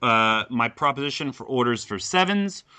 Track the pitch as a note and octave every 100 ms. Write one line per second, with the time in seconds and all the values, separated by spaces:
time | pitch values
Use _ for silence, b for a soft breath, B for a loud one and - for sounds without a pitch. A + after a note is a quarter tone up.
0 | B2 A2+ A2 A2 - B2 A#2 - C#3+ C3+
1 | C#3+ - C#3+ B2 - B2+ A#2+ A#2 - G2+
2 | - F#3 F#3 G3+ G3 - b